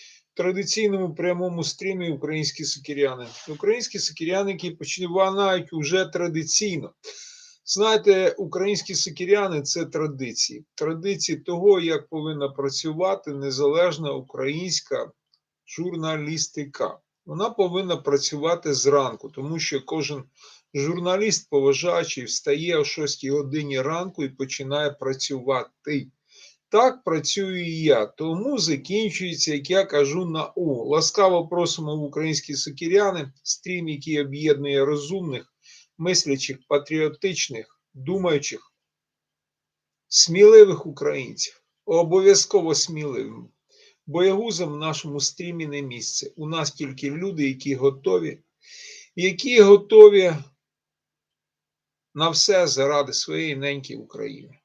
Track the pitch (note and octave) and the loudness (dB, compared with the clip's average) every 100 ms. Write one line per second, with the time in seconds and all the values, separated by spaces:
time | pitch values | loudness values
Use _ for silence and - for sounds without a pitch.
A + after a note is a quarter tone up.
0 | - _ _ - - F#3 G3 G#3+ G#3 G3 | -20 _ _ -6 -4 -2 -4 -2 0 0
1 | F3+ D#3 F3 F3 F3+ E3+ D#3+ - F#3+ F#3 | -4 -4 -2 -2 -4 -4 -6 -6 -6 -6
2 | E3+ C#3+ D3+ D#3 D3 - C#3+ C#3+ C3+ C#3+ | -4 -6 -6 -4 -6 -6 -8 -10 -8 0
3 | C3+ B2+ A#2 A#2 - D3+ F#3+ A#3+ G#3+ G3+ | 0 -2 -14 -16 -14 -6 -2 -2 -2 -8
4 | - D3+ E3 F#3+ G3 F3+ F3+ D#3+ D3 - | -8 -6 -4 -2 -2 -6 -8 -10 -10 -8
5 | F3+ F#3 F#3+ G3 G3 F#3 - D#3+ C#3+ F#3 | -4 0 0 2 0 0 -4 -6 -2 -2
6 | F#3 F3 F3 D#3+ D#3 - G#3+ E3 A2 _ | -2 -2 -4 -4 -2 -2 -2 -6 -10 _
7 | - - - - - _ - F#3 A3 G#3+ | -20 -20 -20 -20 -20 _ -6 0 2 4
8 | G#3 F#3+ F#3 - F3 F3 G3 G#3 - F3 | 6 6 4 0 -6 -4 -2 -4 -4 -6
9 | - C#3 F3+ G3+ G3 D#3 C#3+ E3+ E3 D#3+ | -6 -4 2 2 2 -4 -4 -6 -6 -6
10 | D#3 C3+ B2+ A2 - B2 - - D#3 E3 | -6 -6 -8 -4 -6 -6 -16 -8 -6 -4
11 | F#3+ F3 E3 D3+ - F3 G3+ F#3+ E3 D3+ | -6 -6 -6 -6 -6 0 4 4 2 -2
12 | - D#3+ D#3 D3 C#3 C3+ C#3 C3+ D#3+ D#3 | -4 -8 -6 -6 -6 -6 -6 -6 -6 -4
13 | F#3 F#3+ D3+ C#3 C#3 C3 C#3+ D#3 F3 D#3 | -2 -4 -6 -8 -6 -2 0 2 0 0
14 | D3+ C3+ C3 B2+ C3+ D#3 F3+ D#3+ - B2+ | -6 -8 -10 -8 -6 -6 -6 -6 -6 -6
15 | - _ _ _ _ _ - - F3+ E3+ | -8 _ _ _ _ _ -18 -10 -8 -6
16 | D#3+ D#3 D3 D#3+ - - C#3+ - F2+ - | -6 -6 -6 -6 -8 -8 -12 -8 -8 -8
17 | _ _ - D#3 A3+ A3 F#3 F3+ F#3 D#3 | _ _ -14 -6 -6 -2 -2 -2 -4 -4
18 | C#3 C#3+ - D3+ D#3 E3+ D#3+ C3+ C#3 C#3+ | -2 -2 -2 -4 -2 -2 -2 -2 2 2
19 | C3 A2 C3+ - C#3+ E3 D#3+ C#3 - D#3+ | 2 -6 -14 -12 -8 -6 -4 -6 -6 -6
20 | D3 C#3+ B2+ _ - - _ C#3+ C#3+ F3 | -6 -8 -14 _ -20 -20 _ -6 -4 -2
21 | F3 F#3 G#3+ - - C#3+ C3+ C3 F3 E3+ | -2 0 0 -2 0 2 2 2 0 -2
22 | E3 - A#2+ - - D3 E3+ E3 C#3 - | -2 -6 -8 -6 -2 -2 0 -2 -2 -4
23 | C#3+ - C3 C#3+ C#3 D3+ D3 C3+ C3+ E3 | -6 -6 -4 -4 -2 -6 -4 -4 -2 -4
24 | F#3 F3+ C3+ C3 C3+ - C3+ C#3+ D3 C#3 | -6 -6 -8 -6 -8 -8 -6 -2 -2 -4
25 | C3 C3+ - C3+ B2 B2+ A#2 _ - C#3+ | -6 -4 -6 -6 -2 -2 -4 _ -6 -6
26 | C3+ _ _ _ - _ _ G#3+ B3+ B3+ | -6 _ _ _ -20 _ _ 4 4 2
27 | - D#3+ - G3+ F#3+ F3+ E3+ D#3+ D#3 B2 | -4 -4 -2 -4 -4 -6 -6 0 4 4
28 | G#2+ - D#3+ E3 B3 C4+ E3+ C#3 C3 G3+ | 2 -4 -6 -4 -4 -2 -2 -4 -4 -2
29 | A3 D#3+ F#3 D#3 - D3 C#3 F#3 F#3+ D3 | -2 -4 -6 -4 -2 -4 0 0 2 2
30 | C#3 E3 F3+ D#3+ - - E3+ B2 A#2 D3+ | 2 0 -4 -4 -6 -4 -2 -2 0 0
31 | - - F#3+ F3 E3+ F3 E3 E3 D3+ D#3 | 0 2 4 4 0 -2 -2 -4 -6 -6
32 | D3 D3+ D#3+ D3+ - C#3 - C3+ E3 G3 | -6 -4 -4 -4 -6 -8 -8 -8 0 2
33 | G3+ F3+ C3+ - - - F#3 F3+ E3 D3 | 2 -2 -8 -12 -8 -8 -6 -6 -6 -8
34 | D3+ D3+ C#3 C#3 D3+ C#3 C#3+ C#3 C#3 D3 | -4 -4 -4 -2 0 0 0 0 0 -2
35 | C#3+ F#3+ E3+ B2+ - _ _ - _ - | -4 -8 -6 -10 -12 _ _ -20 _ -8
36 | E3+ E3+ D3+ C3+ - C3 - C#3+ C#3+ D#3 | -2 0 0 -2 -4 -10 -2 -2 0 -2
37 | D3+ D3 G3 E3 - A#2 - _ _ C3+ | -2 -2 -6 -4 -6 -8 -14 _ _ -14
38 | C3 F#3+ F3+ D3 C#3+ - _ _ _ _ | -6 -2 0 0 -2 -10 _ _ _ _
39 | _ _ _ _ _ _ _ _ _ _ | _ _ _ _ _ _ _ _ _ _
40 | - - - F3 G#3 A3 G3+ D#3 E3 C#3 | -2 2 2 8 10 12 10 8 -6 -8
41 | D3 D3 A#2+ - - - _ _ - E3 | -6 -6 -8 -10 -10 -12 _ _ 0 2
42 | E3 F#3 G3 G3 - G3+ D#3+ D3 - D#3 | 4 6 8 6 6 2 2 -2 -2 -6
43 | D3 A#2 A2+ A2+ A#2+ _ _ _ _ _ | -6 -6 -8 -12 -20 _ _ _ _ _
44 | - D#3 F#3+ G3 A#3 E3+ E3 D3 D#3 D3+ | -6 2 2 2 -2 -4 -6 -6 -6 -6
45 | D#3 C#3+ - - F3 E3+ D3+ C#3+ C3+ A#2+ | -6 -6 -6 -6 -10 -8 -8 -8 -8 -10
46 | - - - - D3+ E3 D3 - C#3 C3 | -8 -8 -10 -10 -8 -4 -6 -6 -10 -8
47 | C#3 D#3 F#3+ E3 C#3 C3 C#3+ C3 C#3 C3+ | -8 -6 -6 -2 -4 -4 -6 0 0 0
48 | G3 F#3 D#3 - _ _ - - - - | 0 0 -2 -10 _ _ -20 -20 -20 -20
49 | - - F#3 F3+ - B3 G3+ G3+ G3+ A3 | -16 -2 -2 -2 2 8 10 10 10 12
50 | G#3 G3+ F3+ D3+ - _ _ _ _ _ | 12 12 4 0 -8 _ _ _ _ _
51 | _ _ _ _ _ _ _ _ _ _ | _ _ _ _ _ _ _ _ _ _
52 | _ D3 D#3+ D3+ - F#3+ E3+ B2+ C#3 D3 | _ -2 0 2 4 4 4 2 2 2
53 | C3 - - D#3 D#3+ C3+ C#3+ C#3 C3+ A#2 | 0 -4 -6 -4 -4 -4 -4 -6 -8 -14
54 | A2+ C#3 - - - - | -14 -12 -10 -12 -20 -20